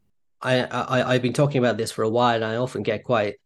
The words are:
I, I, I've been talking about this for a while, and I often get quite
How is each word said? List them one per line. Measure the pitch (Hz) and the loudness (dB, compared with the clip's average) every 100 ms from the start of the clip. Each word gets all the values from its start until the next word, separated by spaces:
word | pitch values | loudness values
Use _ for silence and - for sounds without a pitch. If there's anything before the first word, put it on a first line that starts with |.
| _ _ _ _ | _ _ _ _
I, | 127 127 120 | 0 0 0
I, | 123 - 127 127 | -4 -2 0 2
I've | 127 | 2
been | 120 | 0
talking | - 143 139 | 2 2 2
about | 120 107 | 2 0
this | 110 | -4
for | - | -2
a | 110 | 0
while, | 117 120 113 | 2 2 2
and | 110 | -2
I | 113 | -2
often | 127 104 | -4 -4
get | 107 104 | -4 -4
quite | - 117 104 - | -2 0 0 -6